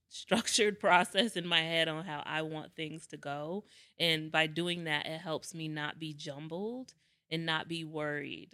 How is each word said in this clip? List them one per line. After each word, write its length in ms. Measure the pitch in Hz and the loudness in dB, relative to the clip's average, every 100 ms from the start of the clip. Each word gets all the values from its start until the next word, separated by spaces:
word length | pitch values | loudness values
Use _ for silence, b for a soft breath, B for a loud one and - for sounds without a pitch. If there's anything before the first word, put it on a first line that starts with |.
| _ | _
structured 680 | - - 214 - - 208 202 | -16 2 2 4 4 4 4
process 560 | 196 175 185 196 220 180 | 8 8 8 4 2 0
in 100 | 175 | 2
my 140 | 170 | 2
head 280 | 160 165 160 | 4 2 2
on 160 | 156 | 0
how 180 | 160 147 - | -4 -6 -4
I 160 | 156 | -4
want 320 | 156 156 - - | -2 -6 -10 -8
things 300 | 156 160 - | -8 -8 -12
to 80 | 147 | -10
go. 480 | 147 143 151 190 b b b - | -6 -6 -4 -6 b b b 0
And 320 | 165 160 156 | 2 2 2
by 160 | 156 160 | 2 4
doing 380 | 156 175 175 | 2 -2 -2
that, 220 | 165 147 - | -2 -2 -2
it 140 | 160 | -6
helps 340 | 175 156 - | -4 -4 -6
me 140 | 165 156 | -8 -6
not 300 | 151 147 - | -4 -4 -6
be 140 | 160 | -10
jumbled 800 | 147 156 139 156 170 214 247 254 - _ _ _ | -8 -10 -10 -8 -6 -6 -8 -12 -18 _ _ _
and 140 | 165 165 | -4 0
not 220 | 156 - | 0 -2
be 160 | 165 | -6
worried. 680 | 156 156 151 147 139 - - | -6 -4 -4 -4 -6 -10 -12